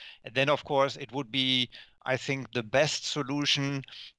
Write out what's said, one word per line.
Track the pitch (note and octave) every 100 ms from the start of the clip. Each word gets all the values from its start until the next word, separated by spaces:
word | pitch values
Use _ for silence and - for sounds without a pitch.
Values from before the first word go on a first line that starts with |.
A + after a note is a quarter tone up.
| - -
And | -
then, | A2+ C#3
of | C#3+
course, | - C#3+ C#3 -
it | C#3+
would | C3 A#2+
be, | C3+ C3 B2+ B2 - - _ -
I | C3
think, | - C3+ B2
the | B2+
best | A2 C3 D3+ - -
solution | D3+ B2+ D3 C#3+ - C#3 C#3 C3 - -